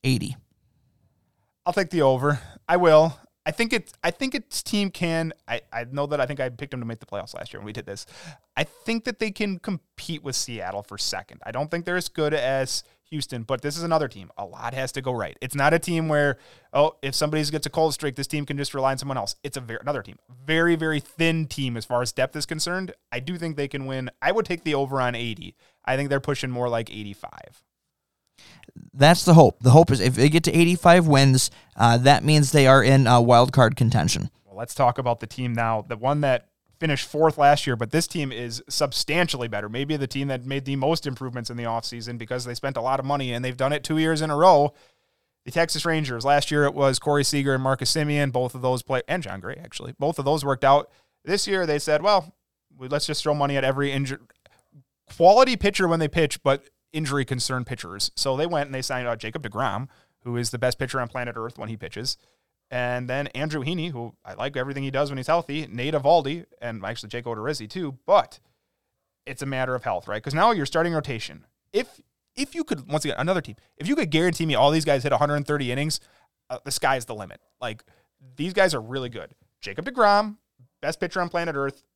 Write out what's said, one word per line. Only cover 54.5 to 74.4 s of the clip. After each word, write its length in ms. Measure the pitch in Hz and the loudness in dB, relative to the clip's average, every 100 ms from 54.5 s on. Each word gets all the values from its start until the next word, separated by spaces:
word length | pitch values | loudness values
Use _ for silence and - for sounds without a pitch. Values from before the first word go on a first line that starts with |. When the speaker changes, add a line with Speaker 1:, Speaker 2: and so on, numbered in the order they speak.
| _ _ 147 _ _ _ - | _ _ _ _ _ _ 6
Speaker 2:
quality 400 | 170 214 262 240 | 8 8 6 4
pitcher 320 | 202 202 180 | 0 2 0
when 120 | 165 | 2
they 80 | 151 | 0
pitch, 340 | 170 151 - | 2 0 0
but 260 | 139 139 _ _ _ | 0 0 _ _ _
injury 320 | 156 151 143 | -6 -4 -2
concern 400 | 127 127 - 127 | -2 -4 -4 -4
pitchers." 460 | 123 123 87 98 - - | -6 -10 -12 -8 -8 -4
So 200 | 139 131 | -4 -2
they 100 | 170 | -2
went 200 | 165 143 | -2 -4
and 80 | |
they 80 | 135 | -6
signed 260 | 127 131 123 | -6 -4 -4
out 100 | 113 | -6
Jacob 300 | 110 - 107 | -6 -8 -8
deGrom, 400 | 101 127 101 113 _ _ _ | -4 -2 -4 -8 _ _ _
who 120 | 123 120 | -8 -6
is 140 | 117 | -6
the 80 | 123 | -2
best 200 | 127 - | -2 -2
pitcher 220 | 131 135 | -6 -4
on 80 | 120 | -6
planet 280 | 131 120 117 | -8 -10 -8
Earth 180 | 113 120 | -12 -10
when 140 | 113 | -12
he 60 | 110 | -12
pitches. 400 | 80 - 127 - _ _ _ _ _ | -12 -10 -8 -10 _ _ _ _ _
And 400 | 123 123 123 123 | -6 -4 -6 -6
then 200 | 131 143 | -6 -6
Andrew 340 | 123 156 147 | -6 -6 -4
Heaney, 300 | 135 180 160 | -6 -6 -6
who 200 | 127 117 _ | -8 -12 _
I 100 | - | -20
like 220 | 95 131 139 | -8 -8 -6
everything 260 | 131 139 | -6 -6
he 80 | 135 | -4
does 180 | 131 143 | -2 -4
when 100 | 135 | -4
he's 100 | 127 | -2
healthy, 400 | 165 165 147 156 | -2 -2 -8 -8
Nate 240 | 117 131 | -8 -4
Eovaldi, 520 | 156 135 170 135 165 - _ | -2 4 2 2 -8 -12 _
and 240 | 120 113 | -12 -10
actually 260 | 95 117 107 | -10 -10 -12
Jake 140 | 120 123 | -12 -10
Odorizzi 440 | 110 113 151 107 | -8 -6 -8 -8
too, 260 | 185 160 135 - | -8 -10 -10 2
but 340 | 196 - - _ _ _ _ _ _ _ _ | 2 2 -8 _ _ _ _ _ _ _ _
it's 160 | - 127 | -16 -10
a 60 | 139 | -6
matter 300 | 131 127 127 | -4 -2 -4
of 80 | |
health, 240 | 120 92 - | -4 -6 -6
right? 120 | 107 | -8
'Cause 140 | 127 | -4
now 160 | 143 214 | 2 2
your 160 | 214 139 | 2 -2
starting 260 | 165 170 | 0 0
rotation, 540 | 160 143 117 - 73 _ _ _ | -2 -4 -8 -10 -16 _ _ _
if, 280 | 208 247 _ _ _ _ | -4 -4 _ _ _ _
if 220 | - 285 339 | -8 -8 -6
you 80 | |
could, 240 | 311 160 123 | -6 -6 -4
once 140 | 151 | -4
again, 140 | 147 - | -4 -4
another 200 | 160 185 | -2 -2
team, 140 | - 104 _ _ | -4 -16 _ _
if 100 | 160 | -4
you 80 | |
could 160 | 294 190 | -2 0
guarantee 360 | 156 180 170 | 2 2 0